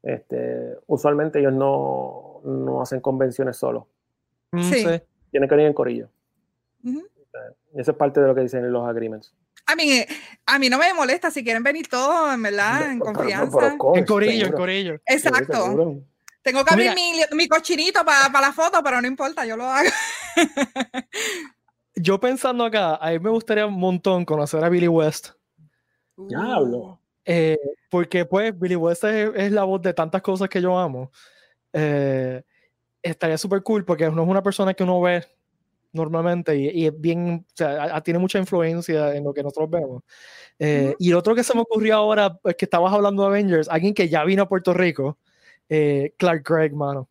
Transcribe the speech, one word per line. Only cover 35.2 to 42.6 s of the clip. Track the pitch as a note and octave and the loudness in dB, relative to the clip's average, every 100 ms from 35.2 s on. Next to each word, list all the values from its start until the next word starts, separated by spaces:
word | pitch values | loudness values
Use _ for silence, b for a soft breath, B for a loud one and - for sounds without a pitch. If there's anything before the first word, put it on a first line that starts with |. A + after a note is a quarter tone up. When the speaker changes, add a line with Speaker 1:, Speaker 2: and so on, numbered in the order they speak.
| - _ _ _ _ _ _ | -4 _ _ _ _ _ _
Speaker 2:
normalmente | D#3+ D#3+ E3 E3+ F3 D#3+ C#3+ | -6 -2 0 0 0 0 0
y, | C#3 E3+ | 0 0
y | D#3+ | -2
es | D#3 | 0
bien, | D#3+ E3+ F3 E3+ - | -2 0 -2 -4 -8
o | - | -4
sea, | D#3 D3 D3+ | -4 -2 -4
a-, | D#3 | -4
a-, | |
tiene | E3 E3+ | -2 0
mucha | F#3 G3+ | 0 0
influencia | F#3 F3+ E3 E3+ E3 D#3 D3 C#3+ | 0 0 0 -2 -2 0 0 -2
en | |
lo | C#3+ | -4
que | C#3+ | -4
nosotros | C#3+ D#3 D#3 | -6 -4 -2
vemos. | E3+ C#3 B2+ _ B B B B _ | -2 -4 -10 _ B B B B _
Eh, | D3+ D3 C#3 | 0 2 0
Speaker 3:
Ujú. | C#3+ | 0
Speaker 2:
y | F3 | 2
el | F3 | 4
otro | F3 | 4
que | A#3 - | 0 2
se | A#3+ | 0
me | |
ocurrió | A#3 A3 G#3+ G#3+ | 0 0 2 2
ahora, | G#3+ G#3+ G3+ E3+ | 4 2 2 0
es | F#3+ | -4
que | E3+ | -2